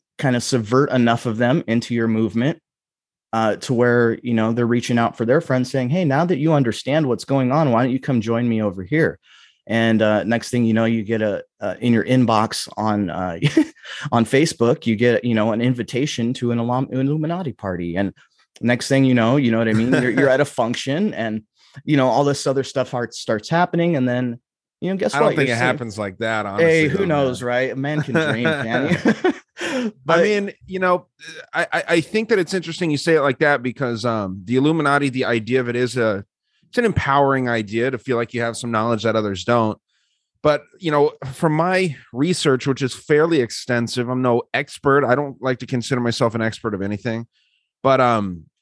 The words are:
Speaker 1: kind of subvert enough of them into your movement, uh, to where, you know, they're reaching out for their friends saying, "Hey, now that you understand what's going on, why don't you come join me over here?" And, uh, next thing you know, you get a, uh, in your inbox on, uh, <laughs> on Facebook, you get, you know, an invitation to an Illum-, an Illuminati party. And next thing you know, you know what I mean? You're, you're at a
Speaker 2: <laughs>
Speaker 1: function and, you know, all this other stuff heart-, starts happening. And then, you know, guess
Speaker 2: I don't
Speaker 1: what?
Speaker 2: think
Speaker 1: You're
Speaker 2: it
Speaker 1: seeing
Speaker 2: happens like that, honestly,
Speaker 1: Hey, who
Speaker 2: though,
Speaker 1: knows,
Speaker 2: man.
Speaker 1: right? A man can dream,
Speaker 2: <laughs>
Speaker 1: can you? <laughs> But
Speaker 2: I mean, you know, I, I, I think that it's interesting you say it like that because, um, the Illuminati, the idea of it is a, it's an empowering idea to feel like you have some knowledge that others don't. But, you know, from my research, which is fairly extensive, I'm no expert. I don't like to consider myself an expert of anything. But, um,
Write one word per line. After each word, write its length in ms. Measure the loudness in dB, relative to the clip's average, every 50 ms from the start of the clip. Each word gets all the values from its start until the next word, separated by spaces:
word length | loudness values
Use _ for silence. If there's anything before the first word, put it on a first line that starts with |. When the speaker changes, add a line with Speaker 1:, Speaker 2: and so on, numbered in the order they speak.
| _ _ _
Speaker 1:
kind 200 | -4 -2 0 0
of 40 | 0
subvert 500 | 0 0 0 -2 0 2 2 2 2 2
enough 340 | 2 2 4 4 2 2 0
of 100 | -4 -2
them 260 | 0 0 2 2 0 0
into 260 | 0 -2 -2 -2 -2 -2
your 140 | -2 0
movement, 540 | 0 0 0 0 0 0 0 0 -2 -2 -4 _ _ _ _ _ _ _ _ _ _ _ _ _ -6 -2
uh, 240 | 0 0 0 0
to 160 | -2 -4 -2 0
where, 440 | 2 4 4 4 4 4 2 0 -2 -2
you 100 | -2 0
know, 200 | 0 2 0 0
they're 120 | 0 0
reaching 320 | 2 0 0 0 0 0
out 200 | 2 2 0 0
for 80 | -2 0
their 160 | 2 2 2
friends 280 | 2 0 0 0 0 -2
saying, 200 | -2 -2 -2 0
"Hey, 160 | 0 0 0
now 180 | 2 2 2 2
that 140 | 2 0
you 160 | 0 2 2 4
understand 520 | 4 2 2 -2 -4 -4 -2 0 0 2
what's 200 | 0 -2 -2 -2
going 260 | -2 0 0 2 2
on, 200 | 2 2 2 4
why 120 | 2 2 2
don't 80 | 2
you 80 | 0 -2
come 220 | -2 0 0 0
join 260 | 0 0 0 0 0
me 140 | 0 0 0
over 200 | 0 -2 -4 -6
here?" 380 | -6 -2 0 0 0 0 -2 -4 _ _ _ -20 -20 _ _ _ _
And, 340 | -2 0 0 2 2 2 4
uh, 220 | 4 2 2 2 0
next 260 | 0 -2 -4 -4 -4
thing 160 | -2 0 2
you 80 | 2 2
know, 120 | 2 2
you 180 | 0 0 -2 -2
get 180 | -4 -2 -2
a, 220 | -2 -2 -2 -4 -8 _ _ -10
uh, 160 | -8 -8 -6 -2
in 120 | 2 2
your 120 | 4 4 4
inbox 680 | 4 4 4 4 4 4 2 2 2 0 -6 -10 -8 -6
on, 320 | -4 -2 0 0 0 -2 -2
uh, 300 | -4 -4 -6 -6 -4 -2 -2 2 2 2 2 0 -4
<laughs> 360 | _ -18 -16 -14 -10 -6 0
on 120 | 2 2 2
Facebook, 600 | 4 4 2 2 2 0 0 2 2 2 0 0
you 100 | -2 0
get, 280 | 2 2 2 2 2 0
you 100 | 0 0
know, 180 | 0 0 0
an 100 | 0 0
invitation 720 | 0 0 0 -2 -4 -6 -4 -4 -4 -4 -4 -4 -2 -4 -2
to 160 | -2 -2 -2
an 80 | -2 -2
Illum-, 320 | -2 -2 -2 -2 -2 -4
an 80 | -4 -2
Illuminati 520 | -2 -2 -2 -2 -2 -4 -4 -6 -6 -8
party. 440 | -10 -8 -6 -6 -6 -4 -4 -4 -2
And 180 | -2 -2 -2 -4 _ _ _ _ _ _ _ _ -4
next 260 | -2 0 0 0 0
thing 180 | 0 2 4 4
you 100 | 4 4
know, 220 | 4 4 4 2
you 140 | 2 2 2
know 60 | 2
what 100 | 2 2
I 60 | 2 2
mean? 180 | 2 2 2
You're, 200 | 2 2 0 0
you're 180 | 2 2 4 4
at 100 | 4 4
a 60 | 2
Speaker 2:
<laughs> 140 | -2 0 -2
Speaker 1:
function 540 | -2 -2 -2 -4 -4 -4 -2 -2 -2 -2 -4
and, 260 | -4 -6 -4 -6 -6 -10 _ _ _ _ _ -20 -10 -4
you 140 | 0 2
know, 100 | 2 4
all 160 | 4 4 2 2
this 220 | 2 0 -2 -2
other 180 | -2 -2 -2 -2
stuff 280 | -4 -2 -4 -4 -4
heart-, 240 | -4 -6 -6 -6 -8
starts 340 | -10 -4 -4 -4 -4 -2 -2
happening. 460 | 0 0 0 2 0 0 0 2 2
And 120 | 0 0
then, 320 | 0 0 0 -2 -4 -6 -8 _ _ _ _ _ _ _ -8
you 100 | -6 -4
know, 60 | -4
guess 180 | -2 -2 -2 0
Speaker 2:
I 40 | 2
don't 100 | 2 2
Speaker 1:
what? 60 | 2
Speaker 2:
think 120 | 2 0
Speaker 1:
You're 80 | 0 0
Speaker 2:
it 40 | 0
Speaker 1:
seeing 80 | 0
Speaker 2:
happens 300 | 0 0 -2 -6 -8 -6
like 220 | -6 -6 -6 -6 -6
that, 260 | -4 -2 -2 -2 -4
honestly, 200 | -4 -2 0 2
Speaker 1:
Hey, 220 | 4 4 4 2
who 120 | 2 0 -2
Speaker 2:
though, 60 | 0
Speaker 1:
knows, 360 | 0 0 0 0 0 -2 -4
Speaker 2:
man. 60 | -4
Speaker 1:
right? 240 | -2 -2 0 -2 -2
A 40 | -4
man 260 | -4 -6 -4 -4 -4 -4
can 100 | 0 0
dream, 300 | 0 0 0 -2 0 0
Speaker 2:
<laughs> 0 |
Speaker 1:
can 460 | -2 -2 -2 -2 -2 -2 -2 0 0
you? 440 | -2 0 2 0 0 2 0 -2 -2
<laughs> 60 | -2 -8 _ _ -10 -8 -4 -4 -4 -4 -4 -6 _ -2
But 160 | 0 2 2
Speaker 2:
I 40 | 4
mean, 300 | 2 2 0 -2 -6 -10 _ -14
you 140 | -10 -6 -2
know, 280 | 0 0 0 0 -2 _ _ _ -20 -20 -18 -18 -14 -8 -4
I, 140 | -4 -4 -2
I, 120 | -2 -4 -2
I 140 | 0 0 0
think 280 | 0 0 -2 -4 0 0
that 100 | 0 0
it's 140 | 0 0 -4
interesting 380 | -6 -6 -6 -6 -4 -2 -2
you 60 | -2
say 180 | 0 0 2 2
it 60 | 4
like 180 | 2 2 0 2
that 220 | 2 2 2 2 0
because, 400 | -4 -6 -4 -4 -4 -4 -2 -2
um, 380 | -2 -2 -2 -2 -4 -6 -8 -4
the 100 | -2 0
Illuminati, 540 | 2 2 2 2 2 2 2 2 2 0 0
the 160 | -2 -2 -2
idea 340 | 0 0 -2 0 0 0 0
of 100 | 0 0
it 60 | -2
is 200 | -2 -2 -2 0
a, 300 | 0 0 0 0 -2 -6 _ _ _ _ _ _ _ _ _ -2
it's 20 |
an 80 | 0 0
empowering 640 | 0 0 -2 -2 0 2 2 4 2 2 0 0
idea 420 | 0 -2 -2 -2 -2 -2 -2 -2 -2
to 80 | -2
feel 200 | -4 -4 -2 -2
like 160 | -2 -2 -4 -4
you 80 | -6
have 160 | -4 -4 -6
some 120 | -6 -6 -2
knowledge 340 | -2 0 0 0 0 0 0
that 120 | 0 0
others 300 | 0 0 -2 -4 -4 -2
don't. 340 | 0 2 2 2 0 -2 -6 _ _ _ _ _ _ _ _ _ _ _ _ 0
But, 200 | 0 0 0 -2 _ _ -6
you 120 | -4 0
know, 220 | 2 2 2 2 0 -4 -12 -12 -6
from 200 | 0 0 2 2
my 420 | 2 0 2 2 0 0 0 -4 -6 -14 _
research, 560 | -4 -2 0 0 0 0 2 2 2 2 0
which 140 | -2 -2 -2
is 120 | -2 -6 -6
fairly 460 | -6 -2 2 2 4 4 4 2 2
extensive, 720 | 0 0 -4 -10 -6 -2 -2 -2 -2 -2 -2 -4 -4 -2
I'm 120 | -2 -2
no 220 | 0 2 2 0 0 _ -4
expert. 520 | -6 -6 -6 -8 -2 2 4 4 4 4
I 100 | 4 2
don't 260 | 2 0 -4 -8 -6
like 180 | -4 -4 -4 -4
to 60 | -4
consider 360 | -4 -4 -4 -2 -2 -2 -2
myself 340 | -2 -2 0 0 0 0 0
an 60 | -2
expert 320 | -4 -4 -4 -4 -6 -6 -4
of 80 | -4
anything. 460 | -4 -4 -6 -6 -4 -4 -6 -6 -8 -12 _ _ _ _ _ _ _ _ _ _
But, 200 | 2 2 4 4
um, 420 | 4 4 2 2 0 -2 -6 -10 -14 _ _ _